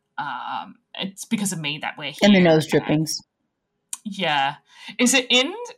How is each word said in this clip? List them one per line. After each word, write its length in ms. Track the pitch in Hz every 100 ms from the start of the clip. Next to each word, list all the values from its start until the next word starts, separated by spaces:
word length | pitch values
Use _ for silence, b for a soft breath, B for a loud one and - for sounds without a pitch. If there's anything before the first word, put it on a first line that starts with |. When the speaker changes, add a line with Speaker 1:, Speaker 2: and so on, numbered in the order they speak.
| _ -
Speaker 1:
Um, 600 | 143 123 120 127 85 - _
it's 300 | - 196 - -
because 260 | 226 196
of 60 | 165
me 200 | 147 151
that 160 | - -
we're 60 | 143
here." 40 | -
Speaker 2:
And 120 | 202
the 60 | 196
nose 260 | 175 156 151
drippings. 540 | 151 - 151 156 - - _ _ _ _ _ _ -
Speaker 1:
Yeah. 500 | 208 190 165 147 135 147 _ B B B
Is 140 | 240
it 140 | 262 247
in 240 | 247 277 427 480